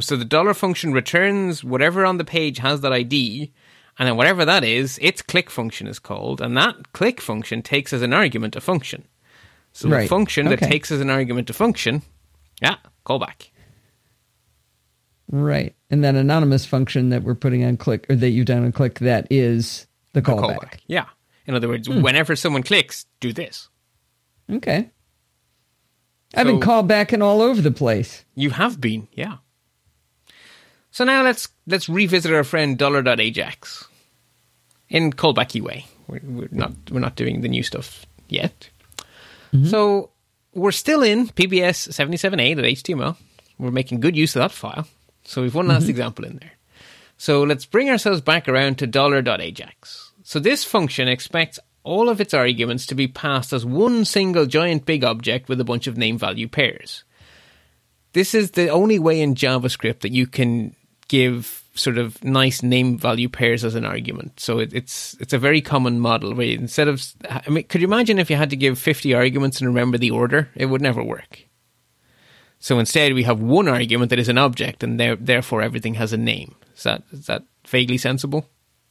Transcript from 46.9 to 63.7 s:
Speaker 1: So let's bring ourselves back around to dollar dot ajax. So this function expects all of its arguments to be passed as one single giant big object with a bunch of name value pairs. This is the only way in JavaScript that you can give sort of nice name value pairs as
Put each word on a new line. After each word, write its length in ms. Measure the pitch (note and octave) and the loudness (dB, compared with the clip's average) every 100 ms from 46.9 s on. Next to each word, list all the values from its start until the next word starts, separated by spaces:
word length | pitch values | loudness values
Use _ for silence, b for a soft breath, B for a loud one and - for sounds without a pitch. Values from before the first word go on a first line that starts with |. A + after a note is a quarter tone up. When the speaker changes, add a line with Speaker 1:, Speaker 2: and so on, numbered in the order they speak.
| b b - | b b -8
Speaker 1:
So 280 | - C#3+ | 0 2
let's 200 | C#3+ C#3+ | 2 0
bring 240 | - G#3+ C4+ | 0 0 2
ourselves 320 | A#3 G#3+ F3+ | 2 0 0
back 280 | C#3 E3 D3 | 0 0 2
around 300 | C3 C#3 C3+ | 2 2 0
to 100 | B2+ | 0
dollar 340 | C3+ C#3+ C#3 | 2 4 2
dot 180 | B2 F#2 | 0 -2
ajax. 720 | E2+ - - - - - - _ | -4 -12 -16 -20 -20 -20 -20 _
So 160 | - D#3 | -8 -2
this 240 | E3+ C#4+ | 2 0
function 420 | - G#3+ D3 - B2+ | 0 0 0 0 0
expects 540 | B2+ - E3+ D#3+ - - _ | -2 -2 -2 -2 -6 -20 _
all 240 | - F#3 A#3+ | -4 0 2
of 120 | G#3+ | 0
its 140 | G3+ | 0
arguments 520 | D3 B2 B2 A#2+ A#2+ - | 2 2 0 -2 -4 -4
to 100 | C3+ | -2
be 100 | C3 | -2
passed 460 | C3 D3+ C3+ - | -4 -4 -4 -2
as 120 | C3+ | -4
one 400 | A#2+ C#3 A#3 A#3+ | -2 2 2 2
single 420 | G#3+ G3 F#3+ E3+ C#3 | 2 0 2 2 2
giant 380 | D#3 F3 D#3 | 2 2 0
big 200 | C3+ D#3 | 0 0
object 440 | B2 A2+ A#2+ B2+ C3 | 0 0 -2 -4 -2
with 120 | B2+ | -4
a 40 | |
bunch 220 | A#2+ A#2+ C3 | -2 -4 -4
of 100 | A#2 | -2
name 220 | A2 A2+ | -2 -2
value 300 | G2+ A2 A#2 | -4 -6 -6
pairs. 560 | - C3+ - - - - b b b b b b b b _ _ | -2 -2 -4 -14 -20 -20 b b b b b b b b _ _
This 200 | F3 F#3+ | -2 2
is 160 | A3 G3 | 2 0
the 180 | - F3 | 0 2
only 280 | D#3+ G#3+ G#3 | 4 4 4
way 220 | D#3+ D#3+ | 4 2
in 160 | D3+ B2+ | 2 2
JavaScript 640 | C3+ C3 B2 - A2+ A#2 | 2 2 0 -2 -4 -4
that 100 | G#2 | -2
you 160 | B2 B2+ | 0 0
can 480 | - A#2+ A#2 A2 - _ _ - | 0 0 0 -4 -10 _ _ -2
give 560 | C3+ B2+ B2 A#2 - - | 2 2 0 -8 -14 -12
sort 240 | - C3+ A#2+ | -6 -2 -2
of 260 | A#2 - | -4 -6
nice 400 | B2+ C3+ C3 C3 | -2 2 2 0
name 360 | B2 B2+ B2+ A#2+ | 2 2 2 0
value 320 | A#2+ A#2 A#2+ | 0 0 -2
pairs 340 | - A#2 A#2 | 0 0 0
as 100 | A#2 | -2